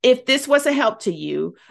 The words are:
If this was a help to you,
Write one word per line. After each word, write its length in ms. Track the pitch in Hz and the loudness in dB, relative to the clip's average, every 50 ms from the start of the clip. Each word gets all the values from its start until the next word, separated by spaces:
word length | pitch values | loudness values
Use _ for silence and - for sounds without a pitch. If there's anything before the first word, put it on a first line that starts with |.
| - | 4
If 240 | 254 254 247 - | 4 2 2 2
this 200 | - 262 285 277 | -2 -2 -2 0
was 200 | 277 285 285 285 | 0 0 2 2
a 60 | 302 285 | 0 0
help 280 | 269 285 226 220 - | 2 0 0 -2 -2
to 120 | - 202 170 | -6 -6 -6
you, 440 | 156 151 147 147 147 156 170 175 _ _ _ | -6 -8 -6 -6 -6 -6 -6 -10 _ _ _